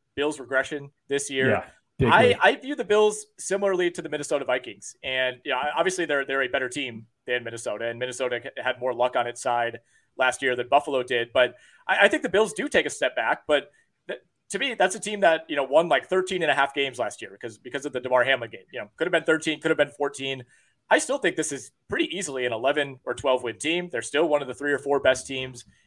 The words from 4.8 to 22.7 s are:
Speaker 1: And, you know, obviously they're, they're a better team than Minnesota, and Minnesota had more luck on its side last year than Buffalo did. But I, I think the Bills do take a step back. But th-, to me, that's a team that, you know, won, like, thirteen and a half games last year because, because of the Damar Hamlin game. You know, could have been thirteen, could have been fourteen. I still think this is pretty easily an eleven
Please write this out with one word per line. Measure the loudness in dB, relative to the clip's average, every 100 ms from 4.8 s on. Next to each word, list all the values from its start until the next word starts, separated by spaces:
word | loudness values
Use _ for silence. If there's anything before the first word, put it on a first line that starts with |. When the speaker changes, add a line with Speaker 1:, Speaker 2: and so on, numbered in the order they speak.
| -18 -12
Speaker 1:
And, | -6 -2 -2 -2 -4
you |
know, | -2 0 2
obviously | 2 0 0
they're, | 0 0
they're | -2
a | 0
better | 0 -2
team | -4 -8 -10 -16 _ -6
than | -4
Minnesota, | -4 -8 -6 -4 -4
and | -4
Minnesota | -6 -4 -4 -4 -6 -6
had | -4 -2
more | -2
luck | 0 0 2
on | -2
its | -4
side | -2 0 -2 -6 _ _ _ 0
last | 0 2
year | 0 -2
than | 2
Buffalo | 2 4 -2
did. | 0 -2 0
But | 2 2 0 _ _ -2
I, | 4 4
I |
think | 4
the | 0
Bills | 0 0
do | -2 -2
take | 0 0
a |
step | 0 -2 0
back. | 0 -2 2
But | 0 0 _ _ _ -12
th-, | -12 _ _ -10
to | -4
me, | -4 2
that's | 2 0
a |
team | -6 2
that, | 4 4 0
you | -4
know, | 2
won, | 4 4
like, | 2 2
thirteen | 0 0 0
and | 2
a |
half | 4 2
games | 2 -2 -2
last | -4 -6
year | -12
because, | -12 -14 -14
because | -10 -8 -6
of |
the | -6
Damar | 0 4
Hamlin | 4 2 -2
game. | -12 -14
You | -12
know, | -12 -4
could | 0
have |
been | 2 2
thirteen, | 2 0 -2
could | 0
have | 2
been | 2
fourteen. | 0 -4 -4 -6 -8 -10 _ _ _ 2
I | 2
still | 2 0
think | 0 0
this | -4
is | -6 -10 -20 -6
pretty | -4 -2 -4
easily | -6 -4 -2
an |
eleven | 0 0